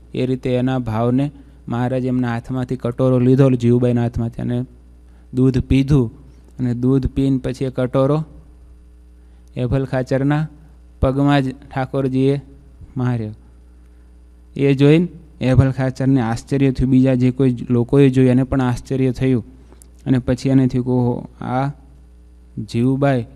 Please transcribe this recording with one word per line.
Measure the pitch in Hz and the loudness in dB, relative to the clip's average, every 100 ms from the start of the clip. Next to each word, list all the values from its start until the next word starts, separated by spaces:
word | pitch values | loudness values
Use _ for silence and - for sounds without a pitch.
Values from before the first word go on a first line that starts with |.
| - - | -10 -6
એ | 127 | -4
રીતે | 127 131 | -4 -2
એના | 123 127 131 | -2 -2 -2
ભાવને | 117 110 120 127 143 - - - - | -4 -2 0 0 -2 -6 -20 -18 -8
મહારાજ | 120 123 131 127 | -4 -4 -2 -2
એમના | 127 123 | -2 -2
હાથમાંથી | 117 - 131 123 127 | -4 -6 -6 -6 -6
કટોરો | 120 123 131 127 | -6 0 2 4
લીધો, | 123 131 135 | 4 6 4
જીવુબાઈના | 127 120 123 123 120 | 4 2 2 2 0
હાથમાંથી, | 117 120 117 - | -2 -4 -6 -6
અને | 123 123 127 - - - - - - | -6 -6 -6 -14 -20 -20 -20 -20 -8
દૂધ | 127 131 127 | 0 0 0
પીધું | - 135 135 147 117 - - - - - | 0 0 2 2 0 -6 -20 -20 -18 -6
અને | 123 | -4
દૂધ | 120 127 135 127 | -2 0 0 0
પીને | - 135 131 | -2 -2 -2
પછી | 131 123 131 | -4 -6 -6
એ | |
કટોરો | 123 127 135 135 151 156 - - - - - - - - - - - - 131 | -4 -2 0 2 0 -4 -14 -20 -20 -20 -20 -20 -20 -20 -20 -20 -20 -14 -8
એભલ | 123 135 135 | -2 -2 -2
ખાચરના | 131 123 131 139 147 156 - - - - - | -4 -2 -2 0 -2 -4 -10 -20 -20 -14 -4
પગમાં | 135 135 143 143 | -2 2 2 2
જ | 131 127 | 0 -8
ઠાકોરજીએ | - 131 131 135 135 131 135 139 - - - - - 127 | -10 -8 -6 -2 -2 0 0 0 -6 -20 -20 -20 -12 -6
માર્યો. | 123 120 107 107 - - - - - - - - - - - 147 | -4 -4 -6 -12 -20 -20 -20 -20 -20 -20 -20 -20 -20 -20 -12 -2
એ | 139 | 0
જોઈને | 135 143 160 175 - - - | 4 6 4 2 -6 -18 -4
એભલ | 123 131 135 | 0 4 2
ખાચરને | 131 131 127 131 135 | 2 -4 -2 0 0
આશ્ચર્ય | 113 117 - 139 139 | 0 -6 -4 0 0
થયું, | 127 127 | 0 2
બીજા | 131 131 | 4 4
જે | 127 127 | 2 0
કોઈ | 127 131 120 - | 2 0 0 -2
લોકોએ | 120 120 139 139 | -2 2 4 4
જોયું | 131 131 | 4 4
એને | 123 | 2
પણ | 131 139 | 0 -2
આશ્ચર્ય | 123 120 - 131 131 | -2 -4 -6 -2 -2
થયું. | 120 131 123 - - - - - - 131 | -2 -2 -2 -4 -18 -20 -20 -20 -10 -2
અને | 131 | -2
પછી | 127 127 135 | -2 -2 2
એને | 135 127 | 2 2
થયું | 127 127 | 0 -2
કે, | |
"ઓહો, | 123 120 120 - - | 0 -2 -4 -10 -12
આ | - 127 143 - - - - - - - - - 107 | -6 -4 -6 -8 -20 -20 -20 -20 -20 -20 -16 -14 -6
જીવુબાઈ | 117 127 135 143 127 110 | -2 0 0 0 0 -4